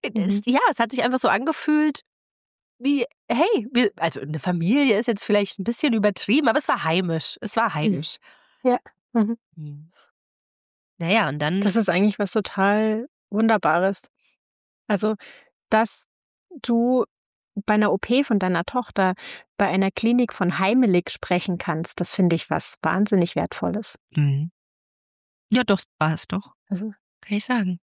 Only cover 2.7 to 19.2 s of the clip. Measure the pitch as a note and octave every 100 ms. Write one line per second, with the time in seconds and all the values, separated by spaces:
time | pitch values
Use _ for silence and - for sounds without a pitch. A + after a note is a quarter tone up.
2.7 | _ B3+ C#4+ A#3 _ _ A#3+ F#4 G4+ G#3+
3.7 | B3 B3+ - E3 D3 C#3+ D3+ - F3 E3
4.7 | C4+ C#4 G#3 A#3+ G#3 - G3+ G3+ - G3
5.7 | A#3+ D4 A3+ G#3 G3 - C#4+ C#4 A3+ -
6.7 | A#3 D3+ E3+ F#3 D#3+ - - G#3 - A3+
7.7 | D3+ D#3 F3+ D#3+ - - _ _ _ B3+
8.7 | B3 - _ _ A#3 G#3+ A#3 _ E3 D3+
9.7 | D3 D#3+ _ _ _ _ _ _ _ _
10.7 | _ _ _ E3+ A3 D#3+ D3 D3 F#3 G3+
11.7 | G3 G3+ F3+ G#3 - G3+ G#3+ - - G3
12.7 | G#3 A3 A3 B3+ _ _ G3+ A3+ G#3+ D#3
13.7 | E3 F#3+ G3+ - _ _ _ _ _ _
14.7 | _ - G3+ G#3 G#3+ - - _ _ _
15.7 | A3 A3+ - - _ _ _ _ E4 -
16.7 | A#3 A#3+ B3+ - _ _ _ _ - -
17.7 | G#3+ G#3+ F#3+ - B3 C#4+ G#3 F#3 F3 -
18.7 | B3+ A#3+ - F#3 F#3+